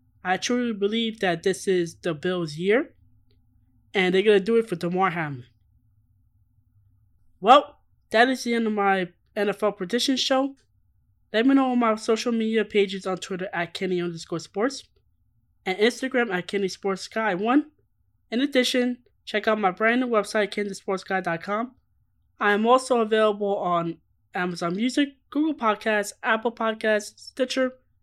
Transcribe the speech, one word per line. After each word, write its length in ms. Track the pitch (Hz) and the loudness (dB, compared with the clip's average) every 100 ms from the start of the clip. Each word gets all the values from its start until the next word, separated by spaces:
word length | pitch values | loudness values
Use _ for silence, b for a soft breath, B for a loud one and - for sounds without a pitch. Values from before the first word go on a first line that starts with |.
| _ _ | _ _
I 140 | 180 185 | -4 -4
truly 360 | - 247 240 | 0 -2 -2
believe 460 | 208 202 226 226 220 | -2 -2 0 -4 -2
that 220 | 190 170 | -2 0
this 240 | 190 185 - | -2 -2 0
is 300 | 180 170 - | 0 0 -4
the 180 | 180 | -6
Bills' 420 | 160 180 180 165 147 | -4 -4 -2 -4 -4
year, 380 | 185 226 339 _ _ _ _ _ _ _ _ _ _ | 0 0 -2 _ _ _ _ _ _ _ _ _ _
and 220 | 208 185 | 0 2
they're 80 | 185 | 2
gonna 180 | 208 208 | 4 2
do 160 | 190 226 | 4 0
it 120 | 220 | 0
for 80 | 170 | -4
Damar 340 | 175 180 190 | -4 0 0
Hamlin. 360 | 175 156 135 - _ _ _ _ _ _ _ _ _ _ _ _ _ _ _ _ _ _ _ | -2 -6 -8 -14 _ _ _ _ _ _ _ _ _ _ _ _ _ _ _ _ _ _ _
Well, 400 | 190 277 294 - _ _ _ | 6 6 6 -10 _ _ _
that 180 | 220 247 | 2 4
is 160 | 254 | 2
the 100 | 240 | -2
end 140 | 233 220 | 0 0
of 40 | |
my 360 | 214 196 190 180 - _ | 0 2 2 -2 -8 _
N 140 | - 208 | -4 -2
F 140 | 196 | 0
L 100 | 214 | -2
prediction 440 | 202 180 240 240 254 | -2 -4 -2 0 0
show. 380 | - 262 277 269 _ _ _ _ _ _ _ | 2 0 0 -6 _ _ _ _ _ _ _
Let 140 | 214 254 | 0 4
me 80 | |
know 180 | 277 262 | 4 4
on 60 | 247 | 2
my 160 | 233 214 | 2 0
social 360 | - 220 247 | 0 0 0
media 320 | 226 220 220 | 0 0 0
pages 420 | 214 208 202 190 190 | 0 2 0 -2 -6
on 120 | 185 | -6
Twitter 320 | - 185 180 | -6 -8 -6
at 220 | 175 170 | -6 -6
Kenny 260 | - 190 180 | -6 -4 -2
underscore 380 | 175 165 - 165 | -4 -6 -8 -8
sports 460 | - 196 240 277 - _ _ _ _ _ _ _ - | -8 -2 -2 -4 -16 _ _ _ _ _ _ _ -6
and 120 | 185 | 2
Instagram 540 | 220 240 262 254 240 | 2 2 -4 -2 -2
at 140 | 196 170 | -2 -4
Kenny 220 | 202 196 | -4 -4
Sports 380 | - 196 190 - | -4 -4 -4 -6
Guy 280 | 220 220 | -4 -2
one. 360 | 180 214 277 302 _ _ _ _ _ _ | 0 2 2 2 _ _ _ _ _ _
In 100 | 226 | -2
addition, 580 | 277 262 247 254 247 247 _ _ - | 0 2 2 0 0 -4 _ _ -8
check 200 | 214 214 | -4 0
out 140 | 214 | 2
my 100 | 190 | 0
brand 300 | 180 220 240 | 2 2 2
new 80 | 254 | 2
website, 420 | 220 202 220 202 | 0 0 -2 -2
kenny 220 | - 208 | -2 -6
sports 300 | 196 - 190 | -8 -6 -6
guy 160 | - 190 | -4 -4
dot 220 | 185 165 | -2 -4
com. 320 | 185 208 247 - _ _ _ _ _ _ | -4 -4 -6 -10 _ _ _ _ _ _
I 120 | 208 | 2
am 140 | 208 220 | 2 4
also 340 | 262 262 240 | 4 4 0
available 560 | 220 220 214 208 202 202 | 2 2 2 2 -2 -2
on 400 | 175 175 170 165 _ _ _ | 0 0 -2 -8 _ _ _
Amazon 420 | 196 180 170 175 185 | -6 -4 -4 -4 -2
Music, 400 | 240 269 285 - _ | -2 0 0 -2 _
Google 240 | 285 311 | -2 -2
Podcasts, 580 | 302 226 208 226 214 202 - | 0 -2 0 0 0 -2 -6
Apple 300 | 247 226 226 | -2 0 -2
Podcasts, 680 | 226 226 220 220 214 208 - | -4 -4 -2 0 0 -2 -16
Stitcher, 540 | - - 254 - 262 254 _ _ | -20 -4 -2 0 -2 -4 _ _